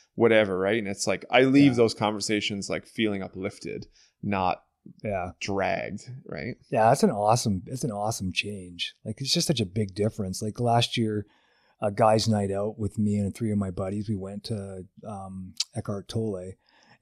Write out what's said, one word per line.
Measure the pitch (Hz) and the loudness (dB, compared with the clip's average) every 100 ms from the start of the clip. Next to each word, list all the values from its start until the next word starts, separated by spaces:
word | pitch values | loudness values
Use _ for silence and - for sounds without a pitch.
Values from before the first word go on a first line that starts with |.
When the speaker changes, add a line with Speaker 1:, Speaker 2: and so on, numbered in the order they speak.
| _ | _
Speaker 1:
whatever, | - 113 110 104 92 | 2 6 6 4 2
right? | 95 113 | 0 0
And | 101 | -2
it's | 101 - | -4 -2
like, | 92 - | -2 0
I | 127 | 2
leave | 131 139 143 | 6 8 6
Speaker 2:
Yeah. | 120 | 6
Speaker 1:
those | 113 | 2
conversations, | - 107 107 98 107 - 101 95 | 2 -2 -2 -2 -2 -2 -6 -6
like, | 82 - | -6 -6
feeling | - 107 98 | -2 -2 -2
uplifted, | 92 92 98 - - - - _ _ _ | -6 -8 -8 -8 -10 -10 -12 _ _ _
not | 101 101 92 - _ _ - - | -4 0 0 -2 _ _ -20 -10
Speaker 2:
Yeah. | 110 95 90 - | -6 -4 -6 -8
Speaker 1:
dragged, | - 98 92 92 85 101 - 127 | -4 -2 0 -2 -6 -10 -12 -16
right? | - 76 95 - _ | -12 -10 -10 -10 _
Speaker 2:
Yeah, | 127 110 | 4 6
that's | 143 | 6
an | 208 | 4
awesome, | 107 104 120 117 95 - | 4 4 4 2 -2 -4
it's | - | -6
an | 139 | -6
awesome | 101 104 - 95 | -2 -4 -2 -4
change. | - 101 101 90 87 - - | -4 -6 -8 -12 -10 -10 -8
Like, | - 107 | -10 -8
it's | 135 | -2
just | 175 165 | 0 0
such | 123 | 0
a | 95 | -2
big | 104 101 | -2 -4
difference. | 92 107 - 95 92 | -2 -2 -2 -6 -4
Like, | 110 101 | -6 -2
last | 120 120 117 123 | 2 2 2 0
year, | 110 107 - _ _ _ _ _ | 0 -2 -6 _ _ _ _ _
a | 107 | -2
guys' | 101 110 110 107 | 4 6 6 4
night | 104 98 | 2 2
out | 98 104 110 | -2 -4 -4
with | 101 - | -4 0
me | 104 104 | 2 2
and | 98 | 0
three | - 113 | -2 0
of | 104 | 0
my | 98 | 0
buddies, | 90 95 104 101 | -4 -4 -4 -4
we | 101 | -4
went | 95 101 | -6 -10
to, | - 107 98 95 90 - 101 | -6 -6 -6 -12 -14 -16 -12
um, | 98 95 95 92 - - 117 | -12 -10 -12 -10 -8 -6 -6
Eckhart | - 101 90 | -6 -8 -6
Tolle | 117 110 95 92 - _ _ _ _ | -6 -4 -6 -10 -16 _ _ _ _